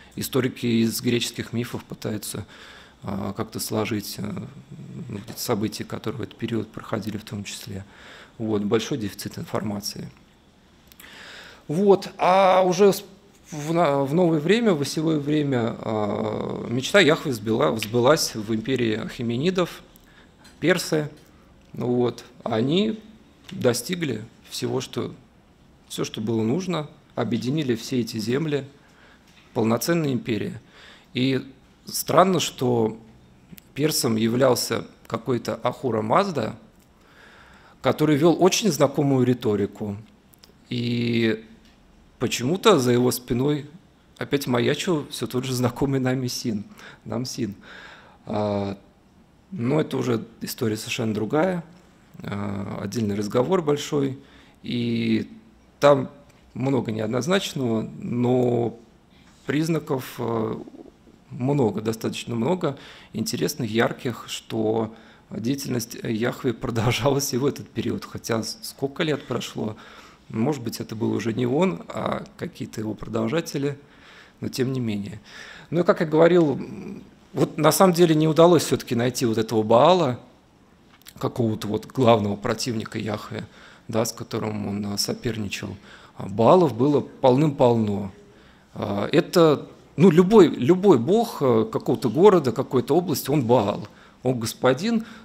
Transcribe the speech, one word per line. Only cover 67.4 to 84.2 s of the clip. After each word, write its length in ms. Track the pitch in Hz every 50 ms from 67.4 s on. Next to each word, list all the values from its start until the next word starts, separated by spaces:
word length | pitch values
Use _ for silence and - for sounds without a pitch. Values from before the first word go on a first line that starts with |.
| 139
этот 240 | 143 - - 104 -
период. 360 | - - - - - 196 -
Хотя 400 | - - - - - 117 110 107
с-, 140 | - - - -
сколько 400 | - - - 139 135 - - 175
лет 240 | 156 147 135 -
прошло, 500 | - 123 113 - - - 127 120 110 107 - - - - - - - - - _ -
может 340 | - 110 113 143 156 131 117
быть, 160 | 113 - -
это 160 | 110 - 113
был 160 | 110 113 110
уже 220 | 110 110 107 117 -
не 140 | 117 127
он, 360 | 120 127 151 185 190 170 170 - -
а 360 | - - - - - - - - - -
какие-то 420 | - - - - 120 - - 113
его 140 | 110 110 -
продолжатели, 840 | - - - 110 113 110 113 139 165 160 - - 151 139 143 139 135 - - - - - - - - - - _ _
но 80 | - -
тем 240 | - - 127 131 135
не 60 | 131
менее. 420 | 120 113 104 104 98 98 - 110 - - - - - - - - - -
Ну 100 | 143 170
и, 20 | 175
как 180 | 175 190 -
я 60 | 180
говорил, 540 | 156 156 156 165 170 175 180 165 147 127 - - - - - 80 - - - - - - - - _ -
вот 260 | 170 175 170 - -
на 140 | 151 156 147
самом 220 | - 196 190 175
деле 200 | 165 180 165 160
не 140 | 151 156 160
удалось 340 | 151 156 165 175 175 147 -
всё-таки 320 | - 131 113 - - 131
найти 320 | 117 120 127 123 - 139
вот 120 | 117 110 113
этого 260 | 110 - 120 110 107
Баала, 560 | 104 113 117 139 160 185 185 165 135 120 120 - - - _ _ _ _ _ _ _ _ _ _ _ - - _ - - -
какого-то 480 | - 123 - - 117 113 107 - -
вот 200 | 101 107 107 -
главного 500 | - - 131 131 113 117 110 101 101 101
противника 640 | 101 - 123 113 113 - 131 113 110 104 - - 107
Яхве, 440 | 107 110 104 107 - - 113 110 113 - - - - - - - _ - 117
да, 120 | 110 117
с 80 | 120 -
которым 540 | -